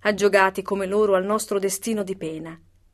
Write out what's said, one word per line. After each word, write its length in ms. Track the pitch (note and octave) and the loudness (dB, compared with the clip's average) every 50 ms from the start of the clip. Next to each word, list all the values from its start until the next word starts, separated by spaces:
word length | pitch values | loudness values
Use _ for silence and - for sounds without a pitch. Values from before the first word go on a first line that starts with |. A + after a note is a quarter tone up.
aggiogati 640 | - B3 G#3 F#3 G3+ G3+ F#3+ G3 F#3+ F#3+ F#3+ G3 F#3 | -2 0 0 2 2 4 6 6 4 4 2 -2 -6
come 220 | - G3+ G3 F#3+ | -4 -4 -4 -2
loro 300 | F#3 G3+ G#3+ G#3+ G3+ F#3+ | -2 0 2 2 4 2
al 100 | F#3 F#3 | 2 2
nostro 340 | G3+ G#3+ G#3+ - - G#3 G3 | 0 -2 -2 -2 -2 -4 -2
destino 420 | F#3+ G3 F#3+ - - A#3 A3 G#3 | -2 -2 -4 -4 -4 -4 -4 -4
di 140 | G3 F#3+ F#3+ | -4 -6 -8
pena, 440 | F#3+ D#3+ D#3+ D#3+ D#3 D#3+ E3 E3 - _ _ _ _ _ _ | -8 -8 -10 -10 -10 -12 -14 -16 -18 _ _ _ _ _ _